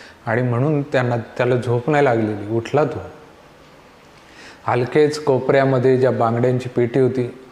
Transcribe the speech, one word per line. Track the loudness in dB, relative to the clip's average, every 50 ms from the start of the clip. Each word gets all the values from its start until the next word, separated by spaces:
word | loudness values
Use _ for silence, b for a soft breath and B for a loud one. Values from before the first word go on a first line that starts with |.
| B B B B -6
आणि | -4 -2 -2
म्हणून | 0 0 0 0 0 0 0 -2
त्यांना, | -2 -2 -2 -2 0 -2 -2
त्याला | -4 -6 -6 -6 -2 -2 0 0
झोप | -2 -2 -2 -2 -2 -2 0
नाही | 0 2 2
लागलेली. | 2 2 0 0 -2 -4 -6 -6 -6 -4
उठला | -4 -4 -2 0 0 0
तो. | -2 -4 -8 -12 -14 -18 -20 -20 -20 -20 -20 -20 -20 -20 -20 -20 -20 -20 -20 -20 -20 -20 -20 -20 -20 B B B B B B B B B B -4
हलकेच | -2 0 0 0 2 2 2 2 2 0 -2 0
कोपऱ्यामध्ये | 0 0 0 2 2 2 2 2 2 2 2 4 4 4
ज्या | 4 2 2
बांगड्यांची | 2 2 0 0 0 0 0 0 0 -2 -4 -4
पेटी | -2 -2 0 0 2 2
होती, | 2 2 0 -2 -4 -6 -8 -14 -20 -20